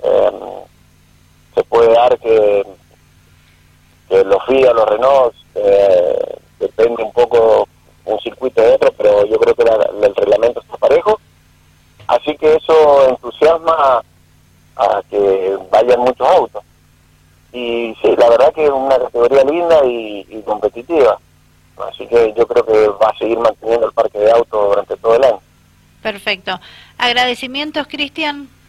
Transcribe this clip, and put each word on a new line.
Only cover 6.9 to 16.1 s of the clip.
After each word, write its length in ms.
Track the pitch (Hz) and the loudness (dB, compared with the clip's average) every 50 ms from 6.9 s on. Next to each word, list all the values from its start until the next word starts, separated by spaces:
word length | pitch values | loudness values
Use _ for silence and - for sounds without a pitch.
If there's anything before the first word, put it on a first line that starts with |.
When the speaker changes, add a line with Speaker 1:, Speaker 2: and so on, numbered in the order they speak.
| 117 117 113 | 0 -4 -8
Speaker 1:
un 80 | 107 | -4
poco 560 | - 120 120 117 120 117 113 113 107 104 104 - _ _ _ _ _ _ _ | -2 -2 0 0 2 2 2 2 2 0 0 -4 _ _ _ _ _ _ _
un 140 | 90 107 98 | -8 -8 -8
circuito 420 | - 110 104 - 127 131 - 113 | -8 -10 -10 -8 -8 -6 -2 0
de 120 | 110 117 131 | 2 2 2
otro, 200 | - 151 135 - | 2 2 0 0
pero 280 | - 107 104 104 104 104 | 0 0 2 2 2 2
yo 140 | 107 110 110 | 0 -2 -2
creo 160 | 113 117 117 | 0 -2 0
que 80 | - 117 | 0 0
la, 120 | 113 110 107 - - - 101 104 | 0 0 0 0 -2 -2 -2 -2
el 100 | 101 101 | -2 0
reglamento 440 | - 101 101 107 104 113 120 117 120 | -2 0 0 0 0 0 -2 -2 -4
está 160 | - _ - | -10 _ -6
parejo. 420 | - - 117 135 160 - - 220 - _ _ _ _ _ _ _ _ _ _ _ _ _ _ _ - - | -4 0 0 0 0 0 -2 -4 -4 _ _ _ _ _ _ _ _ _ _ _ _ _ _ _ -16 -6
Así 280 | - - 120 - 147 147 | -2 -2 -2 -2 -4 -6
que 180 | - 156 151 156 | -2 0 0 0
eso 520 | 156 - - 156 160 156 147 143 139 135 | 0 0 2 2 4 4 4 4 4 4
entusiasma 640 | 131 127 - - 120 113 - - 156 165 165 165 165 165 | 2 0 -2 -6 -12 -4 0 0 2 2 0 -2 -2 -2
a, 300 | 160 147 135 127 117 - _ _ _ _ _ _ _ _ _ _ _ _ _ _ | 0 0 0 0 -2 -4 _ _ _ _ _ _ _ _ _ _ _ _ _ _
a 280 | - 110 101 104 101 - _ | -4 -2 -2 -2 -4 -6 _
que 480 | 101 101 101 98 95 95 92 95 98 95 92 92 | -4 -2 0 0 0 0 -2 -4 -6 -6 -4 -2
vayan 300 | 95 107 117 123 123 120 | 0 0 2 2 0 0
muchos 260 | 120 127 | 0 -2